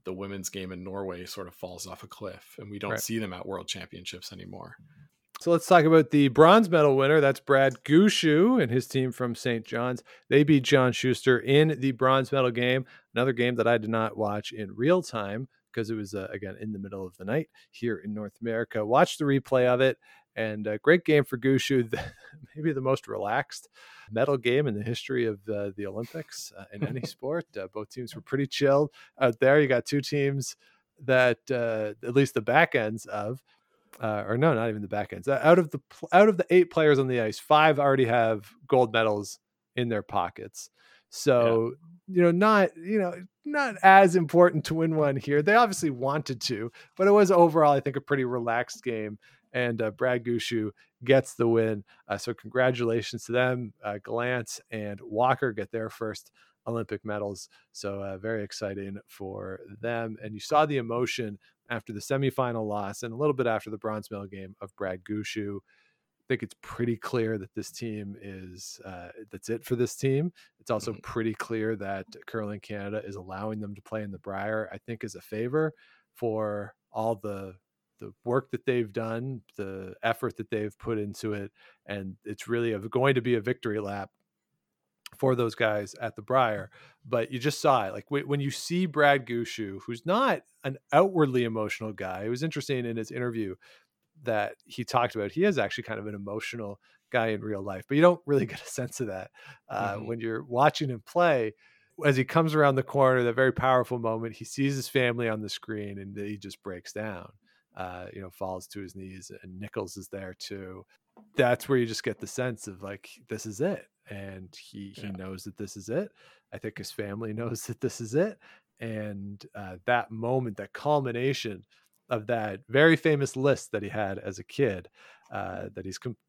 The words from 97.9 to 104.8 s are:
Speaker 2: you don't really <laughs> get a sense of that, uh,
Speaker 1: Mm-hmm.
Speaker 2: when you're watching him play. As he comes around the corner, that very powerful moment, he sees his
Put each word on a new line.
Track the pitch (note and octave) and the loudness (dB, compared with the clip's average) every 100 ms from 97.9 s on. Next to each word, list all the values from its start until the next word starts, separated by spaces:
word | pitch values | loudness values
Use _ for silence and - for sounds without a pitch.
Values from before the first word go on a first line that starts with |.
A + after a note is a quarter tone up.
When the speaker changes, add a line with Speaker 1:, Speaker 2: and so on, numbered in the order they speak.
| C#3+ | 4
Speaker 2:
you | |
don't | F3 E3+ - | 6 4 0
really | C#3 G#2+ | 0 0
<laughs> | |
get | - | -8
a | - | -12
sense | - B2 - | -8 -8 -6
of | A#2 | -8
that, | F#2 F#2 _ - - - | -8 -12 _ -20 -20 -10
uh, | G2+ G2+ G2+ | -6 -4 -6
Speaker 1:
Mm-hmm. | A2+ | -8
Speaker 2:
when | A#2 | -8
you're | A2+ A2+ | -6 -8
watching | - A#2+ D3 - D3 | -4 2 4 2 -6
him | A#2+ - | -8 -6
play. | E3+ F3 C#3 A2 - _ _ _ - | 0 2 2 0 -6 _ _ _ -2
As | D3 C3 | 2 2
he | |
comes | C3 E3 D#3+ D3+ | 2 2 2 4
around | C#3+ | 2
the | C3 | 2
corner, | B2+ C#3 C3+ B2+ | -2 2 4 4
that | A#2+ A#2 | 2 2
very | C3 | 0
powerful | B2+ B2+ B2+ A#2+ B2 | 2 2 2 0 -4
moment, | A#2 A2+ A2+ | -4 -4 -8
he | A2 | -12
sees | A2+ - C#3 | -14 -4 -2
his | C#3 | -2